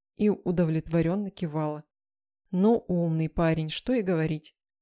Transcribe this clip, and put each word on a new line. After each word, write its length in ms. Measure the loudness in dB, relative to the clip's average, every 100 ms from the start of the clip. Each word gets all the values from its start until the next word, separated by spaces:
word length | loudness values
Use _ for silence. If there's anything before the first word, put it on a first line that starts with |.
| _
и 160 | 0 0
удовлетворённо 1000 | 0 -2 0 0 0 0 0 0 -2 -6
кивала. 520 | -8 -6 -4 -4 -6 -12 _ _ _ _ _ _
«Ну, 320 | 2 4 2 0
умный 420 | -2 0 0 -2
парень, 420 | 0 0 0 -2
что 220 | -6 -2
и 100 | -2
говорить». 520 | 0 0 0 -4 -10 _ _ _